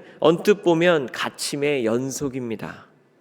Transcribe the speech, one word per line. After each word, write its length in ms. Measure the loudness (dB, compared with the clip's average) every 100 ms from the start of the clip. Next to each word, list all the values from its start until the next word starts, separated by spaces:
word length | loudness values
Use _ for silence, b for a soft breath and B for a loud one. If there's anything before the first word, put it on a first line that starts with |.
| B B
언뜻 440 | 2 2 2 2
보면 500 | 4 4 4 2 -2
갇힘의 720 | -6 -8 -8 -8 -2 -2 0
연속입니다. 1040 | 0 0 -2 -6 -6 -6 -8 -8 -10 -14 -20 _ _ _